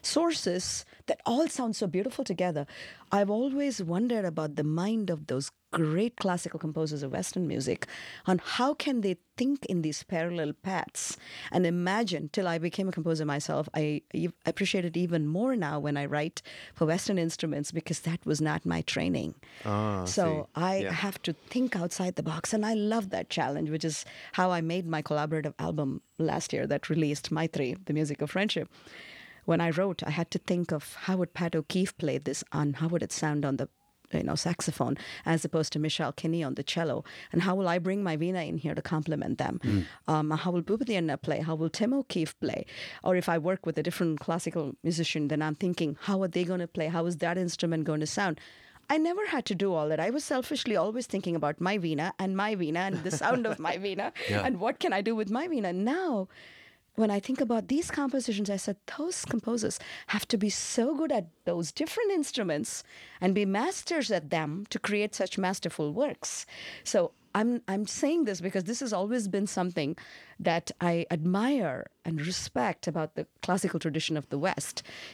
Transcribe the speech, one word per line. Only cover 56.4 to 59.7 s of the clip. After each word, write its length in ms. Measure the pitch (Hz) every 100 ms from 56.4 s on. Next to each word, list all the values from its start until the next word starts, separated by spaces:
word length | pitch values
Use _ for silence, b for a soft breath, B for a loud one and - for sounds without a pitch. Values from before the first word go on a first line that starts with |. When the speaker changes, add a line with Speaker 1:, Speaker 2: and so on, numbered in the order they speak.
| B B B B B -
Speaker 1:
when 140 | 214
I 80 | 202
think 220 | 226 269
about 260 | 240 226 185
these 240 | 285 -
compositions, 580 | 302 269 269 240 202 202
I 60 | 196
said, 200 | - 196 - -
those 280 | 339 -
composers 560 | - 226 226 233 214